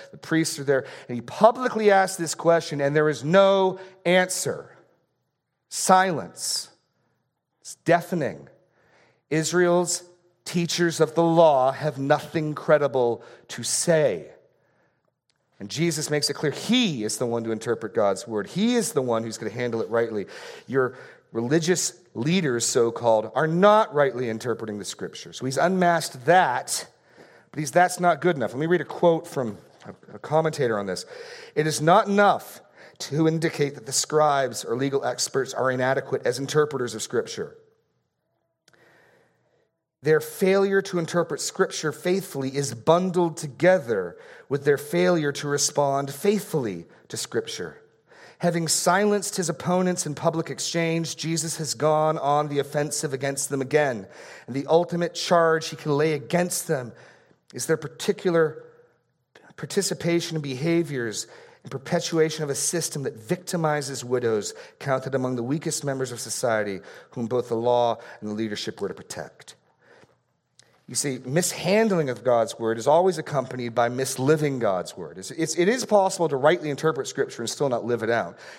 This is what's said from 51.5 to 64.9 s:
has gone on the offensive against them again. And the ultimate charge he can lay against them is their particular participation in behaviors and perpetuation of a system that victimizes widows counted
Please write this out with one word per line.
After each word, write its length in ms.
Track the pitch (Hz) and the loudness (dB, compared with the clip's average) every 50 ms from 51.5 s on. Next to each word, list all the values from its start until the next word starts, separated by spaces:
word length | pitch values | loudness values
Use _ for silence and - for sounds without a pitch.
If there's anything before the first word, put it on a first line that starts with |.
| 151 | -6
has 180 | - 160 139 - | -6 -6 -6 -4
gone 420 | 117 147 156 156 151 156 156 156 | 0 2 2 4 4 2 2 0
on 300 | 160 - 143 143 147 151 | 0 0 2 2 2 2
the 140 | 151 143 143 | 0 0 -2
offensive 520 | 135 - - 151 147 151 151 - - 151 135 | -2 -2 -2 -2 -2 -2 -2 -4 -4 -4 -4
against 360 | 131 131 139 139 139 - - | -4 -4 -4 -4 -4 -4 -4
them 120 | 143 135 | -2 -4
again. 460 | 135 131 143 151 151 139 123 107 95 - - - - - - - - | 0 2 2 4 4 2 0 -4 -6 -12 -16 -20 -20 -20 -20 -18 -12
And 80 | - 117 | -8 -6
the 140 | 135 143 139 | -4 0 4
ultimate 480 | 151 165 175 175 175 170 175 165 170 | 4 4 4 2 -2 -2 -2 -4 -4
charge 540 | - - - 185 170 165 165 160 160 156 - | -6 -2 2 4 4 6 4 2 2 0 -4
he 60 | - | -10
can 200 | 135 - 156 147 | -8 -4 0 0
lay 160 | 139 151 160 156 | 2 2 2 0
against 560 | 143 127 - - 175 180 180 175 - - - | -2 -4 -2 0 0 0 0 -2 -4 -4 -2
them 240 | 160 139 127 117 - - - - - _ _ _ _ _ _ _ - | -4 -4 -4 -6 -14 -18 -20 -20 -20 _ _ _ _ _ _ _ -12
is 140 | 123 123 | -8 -4
their 100 | - 160 | -2 -2
particular 840 | 151 - 147 - - - - 196 - - 185 170 165 160 - - - - - - _ _ _ _ _ _ _ _ _ _ _ _ - - - - | -2 -4 -6 -12 -6 -4 -4 -2 -2 0 0 2 2 2 2 0 -6 -16 -20 -20 _ _ _ _ _ _ _ _ _ _ _ _ -20 -20 -20 -18
participation 800 | - - 139 - 202 185 - 175 - - 170 170 170 165 - 165 | -14 -12 -6 -2 -2 -2 -2 -2 -4 -2 0 0 0 0 -2 -6
in 60 | 160 147 | -6 -6
behaviors 840 | 143 131 123 139 170 170 170 170 143 143 131 120 113 104 - - - - - - - - _ - | -6 -6 -4 -2 0 2 2 0 0 -4 -4 -4 -4 -6 -8 -10 -10 -14 -20 -20 -20 -20 _ -16
and 80 | - - | -12 -12
perpetuation 720 | 131 - - - 175 165 - - 165 156 160 156 - 156 | -12 -6 -4 -2 -2 -2 0 2 2 2 2 2 -2 -4
of 60 | 143 | -4
a 40 | 139 | -4
system 480 | 135 - - - 170 - - - 156 135 | -2 -2 -2 -2 -2 -2 -4 -4 -6 -6
that 160 | 120 - 110 | -6 -8 -6
victimizes 840 | 107 - 180 180 - - - 175 165 156 151 147 143 127 139 120 120 | -4 -4 -4 -4 -4 -4 -4 0 0 0 0 0 -2 -4 -8 -8 -4
widows 500 | 123 123 127 123 117 110 107 101 - - - - - - - | -2 0 0 2 2 0 0 -2 -4 -8 -14 -16 -20 -18 -10
counted 380 | - 143 | -4 -2